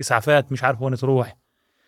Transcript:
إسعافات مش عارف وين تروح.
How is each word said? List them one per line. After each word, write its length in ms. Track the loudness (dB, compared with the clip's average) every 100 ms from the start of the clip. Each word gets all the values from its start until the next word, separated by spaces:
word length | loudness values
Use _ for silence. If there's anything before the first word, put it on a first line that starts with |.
إسعافات 500 | 0 0 4 2 0
مش 120 | -2
عارف 180 | -2 -2
وين 140 | -4 -2
تروح. 420 | 0 0 -2 -8 _ _ _ _